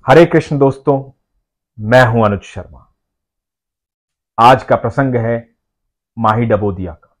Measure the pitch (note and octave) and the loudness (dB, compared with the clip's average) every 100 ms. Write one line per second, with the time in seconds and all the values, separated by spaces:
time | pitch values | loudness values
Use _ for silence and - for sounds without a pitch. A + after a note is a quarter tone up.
0 | - C#3+ E3+ D#3+ - C#3+ C#3 C3 - C#3 | 2 4 4 2 -2 -2 -2 0 -4 -4
1 | C3 _ _ _ _ _ _ - G#2+ B2 | -6 _ _ _ _ _ _ -12 0 2
2 | B2 A#2 G#2+ G2+ - - F2 - _ _ | 4 2 0 -2 -10 -18 -18 -20 _ _
3 | _ _ _ _ _ _ _ _ _ _ | _ _ _ _ _ _ _ _ _ _
4 | _ _ _ - A#2 C3 - A#2 A#2 B2 | _ _ _ 2 4 4 0 -4 -2 -4
5 | C3+ B2 A2+ A#2 A#2 _ _ _ _ _ | -4 -4 -4 -6 -10 _ _ _ _ _
6 | _ - A2+ A2 A#2 G#2 G#2 F#2+ F2 D2+ | _ -4 -2 -2 -2 -2 -2 -6 -12 -14
7 | _ _ | _ _